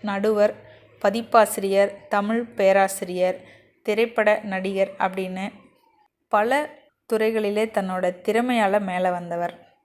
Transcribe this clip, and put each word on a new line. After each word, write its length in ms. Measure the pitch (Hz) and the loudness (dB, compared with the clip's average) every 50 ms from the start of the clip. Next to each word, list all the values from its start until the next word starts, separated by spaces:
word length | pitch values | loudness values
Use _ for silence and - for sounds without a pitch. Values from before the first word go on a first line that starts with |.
நடுவர், 540 | - 208 196 196 202 220 214 208 208 214 - - - - - - - - _ - | -6 -6 -4 -2 0 0 2 4 2 2 0 -4 -16 -20 -20 -20 -20 -20 _ -2
பதிப்பாசிரியர், 1040 | - 202 202 233 226 - - 233 214 202 - - 196 196 196 196 202 202 - - - - | -2 -2 -2 -2 -2 2 4 4 4 4 2 -2 -2 0 2 2 2 2 -2 -8 -8 -4
தமிழ் 340 | - 202 202 208 226 233 240 | -2 -2 0 0 -2 -4 -4
பேராசிரியர், 1000 | 233 - - 196 190 190 196 196 190 190 - 190 180 180 180 180 185 185 - - - - - _ _ _ _ - | -4 -2 2 2 4 4 4 4 2 -2 -6 -8 -6 -2 0 0 0 0 -4 -10 -20 -20 -20 _ _ _ _ -4
திரைப்பட 560 | - 208 220 233 233 233 233 214 208 214 - 208 | -2 0 0 0 0 0 2 4 4 2 2 0
நடிகர் 480 | 208 190 190 185 196 196 190 190 190 - | -4 -6 -4 -4 -2 0 0 0 0 0
அப்படின்னு 540 | - 196 190 185 190 190 185 185 185 196 208 - - - _ _ _ _ _ _ _ _ _ _ _ _ _ | -2 -2 -2 -2 -4 -6 -6 -6 -8 -8 -8 -10 -14 -20 _ _ _ _ _ _ _ _ _ _ _ _ _
பல 520 | - 208 214 240 262 285 302 - - - _ _ _ _ _ - 226 | 0 0 2 2 0 0 -2 -4 -10 -18 _ _ _ _ _ -4 -2
துறைகளிலே 520 | 214 214 220 226 220 214 202 202 208 220 | 0 0 0 0 0 -2 -2 0 -2 -2
தன்னோட 500 | 220 - 214 190 185 185 185 185 180 180 180 | -2 -2 -4 -4 -2 -4 -2 -2 -2 -4 -4
திறமையால 600 | - - 208 226 240 254 247 233 208 196 202 208 | -2 -2 0 0 0 0 2 2 2 2 2 0
மேல 300 | 202 185 180 180 185 180 | 0 -2 -2 -2 -2 -2
வந்தவர். 560 | 180 175 175 175 175 170 175 175 - - - _ _ _ | -2 -4 -6 -6 -6 -4 -4 -6 -8 -12 -20 _ _ _